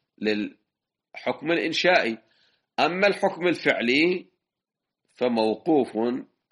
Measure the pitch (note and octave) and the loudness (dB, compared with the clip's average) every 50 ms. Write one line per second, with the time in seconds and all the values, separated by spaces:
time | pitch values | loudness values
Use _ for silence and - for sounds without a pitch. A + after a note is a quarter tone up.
0 | _ _ _ _ G#2 G#2+ G#2+ G#2 G2+ F#2 - _ _ _ _ _ _ _ _ _ | _ _ _ _ -2 -2 -2 -2 -4 -6 -10 _ _ _ _ _ _ _ _ _
1 | _ _ - - - C3 B2 - C#3 D3+ E3+ E3 A2+ E3 D#3 - - F3 F3+ D#3 | _ _ -20 -8 -6 -6 -6 -6 -4 -2 -2 -2 -2 -2 -4 0 2 2 4 4
2 | - A#2 A2+ - - _ _ _ _ _ _ _ _ _ _ - C3+ D#3 F3 F#3 | 2 0 -4 -6 -10 _ _ _ _ _ _ _ _ _ _ -2 0 0 0 2
3 | G3 G3+ F#3+ - - F#3+ - E3 E3 F3+ D3+ - - D3 - F#2+ A2+ A#2 B2+ C#3+ | 2 0 2 0 -2 -2 -2 0 -2 -2 -2 0 0 0 0 0 0 0 2 2
4 | D#3+ F3 F#3 F3+ - - _ _ _ _ _ _ _ _ _ _ _ _ _ _ | 2 2 0 -2 -6 -12 _ _ _ _ _ _ _ _ _ _ _ _ _ _
5 | _ _ _ - B2 B2 A#2+ A2+ A2 A2 G#2+ - - E3+ D#3+ C#3+ A#2+ - - G#2+ | _ _ _ -2 -2 0 2 2 0 0 0 -2 0 2 2 2 2 0 -2 -2
6 | A2+ A#2+ B2 C3+ - - _ _ _ _ | -2 -2 -2 -4 -8 -14 _ _ _ _